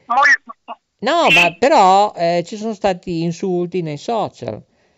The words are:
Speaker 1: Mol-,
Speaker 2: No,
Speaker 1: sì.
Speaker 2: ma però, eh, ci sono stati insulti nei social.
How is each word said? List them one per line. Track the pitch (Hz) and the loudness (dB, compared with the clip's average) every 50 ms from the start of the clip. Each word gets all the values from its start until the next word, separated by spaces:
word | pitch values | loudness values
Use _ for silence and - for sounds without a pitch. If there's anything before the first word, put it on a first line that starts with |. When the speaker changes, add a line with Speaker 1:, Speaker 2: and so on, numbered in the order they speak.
| _ | _
Speaker 1:
Mol-, | - 233 262 277 - - - _ 233 - _ _ - 226 - _ _ _ _ 202 | -4 0 2 2 2 2 0 _ -8 -20 _ _ -20 -20 -20 _ _ _ _ -4
Speaker 2:
No, | 247 320 339 311 220 | -2 0 2 2 2
Speaker 1:
sì. | - | 4
Speaker 2:
ma | - 175 170 165 | 2 2 0 0
però, | - - 277 320 247 196 185 190 196 208 208 - | 0 0 2 4 6 6 6 6 4 2 0 -2
eh, | - 170 170 175 175 170 | -2 -2 0 0 -2 -2
ci | - 233 | -6 -8
sono | 208 214 226 214 | -10 -8 -8 -6
stati | - - 202 185 180 - 190 175 165 165 | -4 -2 -2 -2 -4 -6 -6 -6 -4 -4
insulti | 170 165 - 214 190 180 175 180 175 190 185 | -4 -4 -4 -4 -4 -2 -2 -4 -4 -4 -6
nei | 165 156 147 | -6 -6 -8
social. | 143 - - 233 214 180 - - - 120 113 107 117 - _ _ _ _ _ _ | -8 -6 -4 -4 -4 -4 -6 -8 -10 -12 -10 -10 -12 -14 _ _ _ _ _ _